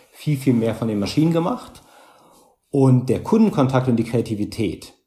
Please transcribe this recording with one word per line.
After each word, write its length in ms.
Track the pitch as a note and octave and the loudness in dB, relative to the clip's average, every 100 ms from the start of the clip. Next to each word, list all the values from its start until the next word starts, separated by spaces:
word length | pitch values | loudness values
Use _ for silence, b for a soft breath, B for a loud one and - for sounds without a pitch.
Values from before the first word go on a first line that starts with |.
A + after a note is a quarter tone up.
| B | B
viel, 260 | - - C#3 | -10 -4 -2
viel 160 | C3 | 0
mehr 220 | A#2 A2+ G#2+ | 2 0 -2
von 120 | A2+ | -4
den 120 | G#2 | -2
Maschinen 340 | G2 - D#3+ | -2 0 2
gemacht. 480 | E3 F3 B3 - - b b b b b b b b _ | 2 -2 -6 -10 -20 b b b b b b b b _
Und 400 | C#3 C3 B2+ - | 2 4 4 2
der 140 | A2 | -4
Kundenkontakt 640 | - A3 G#3+ - C3 C3 C3 | 0 2 2 2 0 0 0
und 80 | A#2 | 0
die 80 | |
Kreativität, 920 | A2+ A#2+ A2+ G#2 G2+ - G2+ - - _ | 0 -2 -2 -4 -6 -4 -4 -6 -14 _